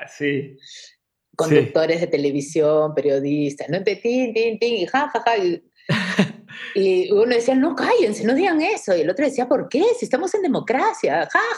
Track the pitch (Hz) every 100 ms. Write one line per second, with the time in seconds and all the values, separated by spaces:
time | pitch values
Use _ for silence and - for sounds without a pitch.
0 | - - 147 143 160 - - - - _
1 | _ _ _ - 160 151 123 165 160 165
2 | 170 143 143 139 139 165 151 151 156 156
3 | 143 139 143 147 143 139 120 175 196 202
4 | 233 247 254 220 226 214 233 233 170 262
5 | 196 220 - 226 180 170 _ _ - 117
6 | 98 - 185 - - - - 202 190 185
7 | 185 202 233 233 233 262 302 311 269 480
8 | 247 208 214 269 381 311 339 - - 180
9 | 156 185 285 - 247 - 175 269 440 466
10 | 208 254 359 415 359 180 - 254 415 -
11 | 156 156 151 - 453